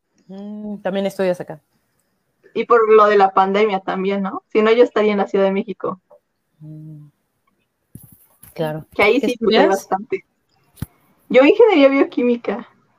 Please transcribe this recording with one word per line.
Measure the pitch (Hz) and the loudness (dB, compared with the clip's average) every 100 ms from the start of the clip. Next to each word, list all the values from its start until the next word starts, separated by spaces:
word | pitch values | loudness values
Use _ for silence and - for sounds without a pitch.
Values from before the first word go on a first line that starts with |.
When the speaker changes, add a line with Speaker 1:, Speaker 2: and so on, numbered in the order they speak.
| _ _ - | _ _ -20
Speaker 1:
Mm, | 196 208 208 208 202 | -18 -16 -14 -14 -10
también | 190 196 196 | -6 -4 -4
estudias | 190 190 175 | -4 -4 -4
acá. | - 156 _ _ _ _ _ _ _ _ _ | -8 -18 _ _ _ _ _ _ _ _ _
Speaker 2:
Y | 214 | -8
por | 226 240 220 | 0 2 4
lo | 220 208 | 4 6
de | 208 | 4
la | 190 | 2
pandemia | 190 190 196 214 190 | 2 0 0 0 -2
también, | 185 190 190 202 | -6 -6 -4 -4
¿no? | 190 339 - | -6 -10 -6
Si | 220 | 0
no, | 220 | 2
yo | 240 240 | 2 2
estaría | 220 208 | 0 0
en | 208 | -2
la | - | -2
Ciudad | 202 196 | 0 0
de | |
México. | 196 226 - 190 190 _ _ _ _ _ _ | -2 -6 -10 -10 -12 _ _ _ _ _ _
Speaker 1:
Mm. | 151 156 156 151 147 _ _ _ _ _ _ _ _ - - _ _ _ - | -20 -18 -20 -20 -20 _ _ _ _ _ _ _ _ -20 -20 _ _ _ -16
Claro. | - 156 156 - - | -8 -8 -8 -8 -2
Speaker 2:
Que | |
ahí | 208 247 | 0 0
Speaker 1:
¿Qué | 214 | -2
Speaker 2:
sí, | - | -4
pues, | 214 214 | 0 2
hay | |
Speaker 1:
estudias? | 339 | 2
Speaker 2:
bastante. | 392 - 196 214 - - _ _ _ _ _ - _ _ _ - | 0 -4 -8 -8 -12 -12 _ _ _ _ _ -18 _ _ _ 0
Yo | 247 | 4
ingeniería | 277 415 440 339 269 | 4 6 4 6 4
bioquímica. | 277 - 294 240 240 - 220 - _ _ | 4 -2 -2 -2 -2 -4 -8 -12 _ _